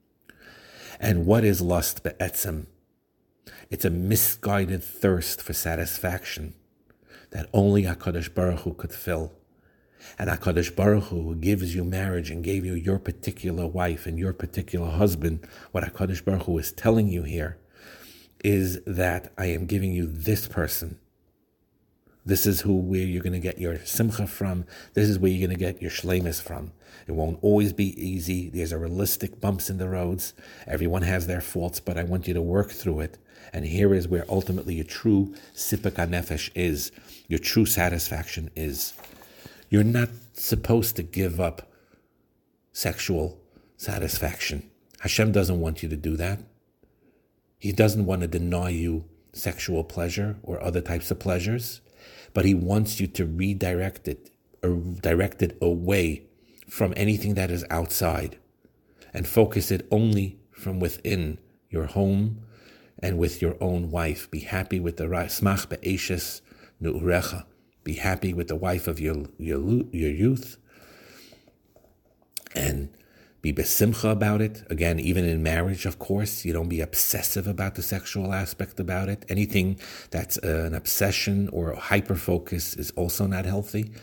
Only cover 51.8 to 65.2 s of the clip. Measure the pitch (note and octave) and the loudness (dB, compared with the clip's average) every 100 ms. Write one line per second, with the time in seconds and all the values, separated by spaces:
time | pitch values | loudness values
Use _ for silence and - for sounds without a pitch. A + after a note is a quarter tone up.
51.8 | _ _ - - - - F#2+ F#2+ F2 G#2 | _ _ -20 -20 -6 2 4 4 4 2
52.8 | A2 - G2 - E2+ D#2+ F#2+ G2 F#2+ F2+ | 2 0 -2 -2 -2 0 -2 0 0 0
53.8 | F#2+ - - C#2+ - _ _ _ F2+ F2 | -2 -4 -8 -8 -10 _ _ _ 0 0
54.8 | F2 F2+ E2+ E2+ G2+ - F2 - F2 E2+ | -2 -2 2 4 2 0 -2 2 0 2
55.8 | F2 G2 E2 D2 - _ _ - - - | 2 4 2 0 -8 _ _ -20 -10 0
56.8 | G2 F#2 G#2 G#2 G#2 G2 F#2 F2 - E2 | 0 4 2 2 2 0 0 -2 -2 -2
57.8 | F2 - F2 D2+ C#2+ - _ _ _ _ | 0 0 2 0 -2 -8 _ _ _ _
58.8 | _ _ - - E2+ - A2 G2+ - F#2+ | _ _ -10 -6 2 6 6 4 0 -2
59.8 | - G#2+ A2+ G#2 F#2+ - _ - G2+ F#2 | 2 4 4 4 0 -6 _ -12 -6 -2
60.8 | F2 - - G2 D#2 D#2 - _ _ E2 | -2 -2 -4 -2 -2 -6 -12 _ _ -4
61.8 | D2+ G2 G2 G2 G#2+ A2 - - - - | -2 2 2 4 0 -2 -12 -20 -20 -20
62.8 | - - F2+ F2 E2 - E2+ F2 F#2 F2 | -20 -6 -2 2 0 2 -2 0 -2 0
63.8 | E2+ E2+ E2 D2+ - D#2 - F#2 F#2+ F#2 | -2 -2 -2 -4 -6 -10 -6 -4 -2 -2
64.8 | E2+ E2 D#2+ F2 | -2 -2 -2 -2